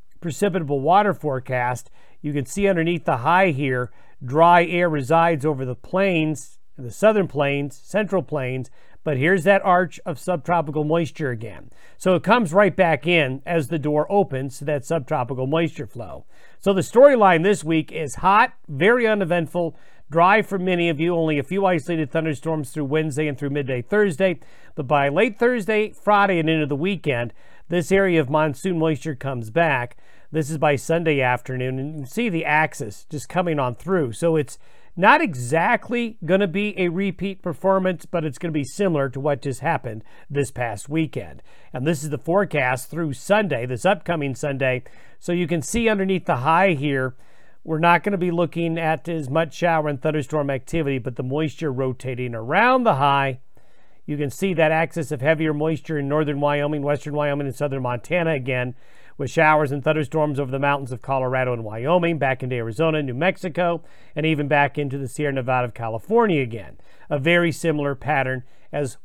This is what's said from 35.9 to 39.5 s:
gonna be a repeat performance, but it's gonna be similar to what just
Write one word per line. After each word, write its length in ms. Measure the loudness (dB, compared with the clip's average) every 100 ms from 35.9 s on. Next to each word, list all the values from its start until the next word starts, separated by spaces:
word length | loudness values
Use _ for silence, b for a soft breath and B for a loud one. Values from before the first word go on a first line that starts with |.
| -4 -4 -6
gonna 220 | 0 2 2
be 320 | 0 -4 -2
a 100 | -2
repeat 540 | 0 -4 -4 -6 -6
performance, 640 | -8 -2 2 2 2 -2 -4
but 180 | -4
it's 140 | -4 -4
gonna 140 | -4
be 100 | -4
similar 460 | -4 -2 0 2 0
to 100 | -2
what 240 | -2 -2
just 180 | -4